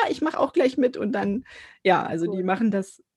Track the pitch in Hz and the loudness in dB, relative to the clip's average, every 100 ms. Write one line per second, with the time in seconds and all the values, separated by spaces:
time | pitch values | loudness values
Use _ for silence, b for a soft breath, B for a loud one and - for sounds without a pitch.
0 | 440 - 311 - 277 349 262 277 247 - | 2 0 -2 0 0 2 2 2 0 0
1 | 208 202 196 214 B B B B 190 175 | -4 -2 -2 -4 B B B B 2 2
2 | - 165 170 185 185 196 226 196 190 - | 0 -4 -4 -2 -2 0 2 0 -4 -12
3 | _ | _